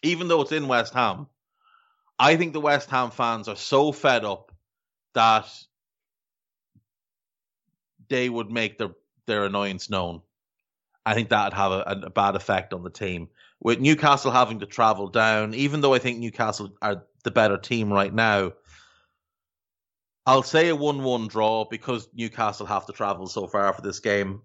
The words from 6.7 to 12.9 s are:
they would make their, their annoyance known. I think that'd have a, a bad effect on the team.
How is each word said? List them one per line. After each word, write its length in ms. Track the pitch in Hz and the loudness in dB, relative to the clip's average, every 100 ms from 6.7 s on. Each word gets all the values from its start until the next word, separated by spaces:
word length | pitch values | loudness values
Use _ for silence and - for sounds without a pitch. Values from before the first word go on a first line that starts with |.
| _ _ _ _ _ _ _ _ _ _ _ _ _ 107 | _ _ _ _ _ _ _ _ _ _ _ _ _ _
they 180 | 131 123 | -2 0
would 240 | 117 104 | -2 -6
make 260 | 117 110 107 | -4 -4 -4
their, 140 | 104 - _ _ - | -8 -10 _ _ -4
their 180 | 107 101 | -2 0
annoyance 440 | 101 101 92 - | -2 -4 -6 -6
known. 320 | 98 87 82 _ _ _ _ _ _ _ _ - | -4 -4 -8 _ _ _ _ _ _ _ _ -4
I 80 | |
think 160 | 107 113 | -2 0
that'd 240 | 107 101 | 0 0
have 180 | 101 98 | 0 0
a, 120 | 95 - 98 95 | 0 -4 -8 -6
a 40 | |
bad 260 | 90 101 95 | 0 0 0
effect 380 | - 95 92 | -2 -4 -2
on 100 | 92 | -12
the 60 | |
team. 400 | 87 | -12